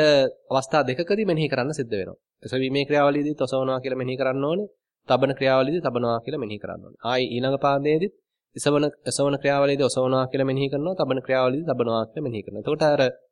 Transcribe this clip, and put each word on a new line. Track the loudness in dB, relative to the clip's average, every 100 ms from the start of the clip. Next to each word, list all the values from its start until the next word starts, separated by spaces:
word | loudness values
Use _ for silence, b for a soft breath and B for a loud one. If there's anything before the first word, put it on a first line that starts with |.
| 6 4 2 -2 -2
අවස්ථා | -2 0 0
දෙකකදී | 0 -2 -2 0 0
මෙනෙහි | 0 0
කරන්න | -2 -4
සිද්ධ | -4 -4
වෙනවා. | -4 -6 -12 _ _
එසවීමේ | -6 -4 -2 -2 0
ක්‍රියාවලියදීත් | 2 2 2 -2 -2
ඔසවනවා | -2 -2 -2 -4
කියලා | -4 -6
මෙනෙහි | -4 -2
කරන්න | -2 0
ඕනේ. | -2 -2 -6 _ _ _ 0
තබන | 2 2
ක්‍රියාවලියදී | 2 2 4 2 0
තබනවා | -2 0 0 -2
කියලා | -4 -8
මෙනෙහි | -8 -8
කරන්න | -10 -12
ඕනේ. | -14 -10
ආයි | -2 -2 0
ඊළඟ | -2 -2 0
පාදයේදීත් | 0 2 2 0 0 -8 _ _ _ -4
එසවන, | 2 2 2 -2
එසවන | -6 0 0 2
ක්‍රියාවලියදී | 2 2 2 4 2
ඔසවනවා | 2 2 2 0
කියලා | 0 0
මෙනෙහි | 0 -2
කරනවා. | -2 -4 -2
තබන | -2 -2
ක්‍රියාවලියදී | 0 2 2 0 -2
තබනවා | -2 0 0
කියලා | -2 -6 -6
මෙනෙහි | -6
කරනවා. | -10 -8
එතකොට | -4 0
අර | 2 2 0 -2 _